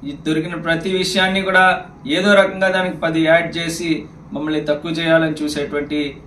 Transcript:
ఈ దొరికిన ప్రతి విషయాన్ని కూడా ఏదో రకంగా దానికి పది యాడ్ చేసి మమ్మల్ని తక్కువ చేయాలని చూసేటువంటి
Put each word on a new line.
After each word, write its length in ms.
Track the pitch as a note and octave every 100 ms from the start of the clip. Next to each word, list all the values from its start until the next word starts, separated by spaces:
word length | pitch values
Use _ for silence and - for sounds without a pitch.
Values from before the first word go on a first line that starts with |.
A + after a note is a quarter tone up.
| C#3+
ఈ 40 | C#3 -
దొరికిన 280 | D#3 E3 E3+ E3
ప్రతి 220 | D#3+ F#3+ F#3
విషయాన్ని 400 | F#3 G3 F#3 F#3+ F#3+
కూడా 160 | F#3 F#3 F#3 - - C3 D#3+
ఏదో 120 | G3 G3+
రకంగా 280 | F#3+ F#3+ F#3+ F#3
దానికి 200 | F#3 D#3+ E3
పది 160 | D#3+ D#3+
యాడ్ 200 | E3 E3+ D#3+
చేసి 340 | E3 D#3+ E3+ D3+ D3 - - C#3+
మమ్మల్ని 260 | D3+ D3+ D3+
తక్కువ 220 | D3 E3 E3
చేయాలని 400 | E3 E3 D#3+ D#3
చూసేటువంటి 580 | D3+ D3 C#3+ D3 C#3+ D3 C#3+ C#3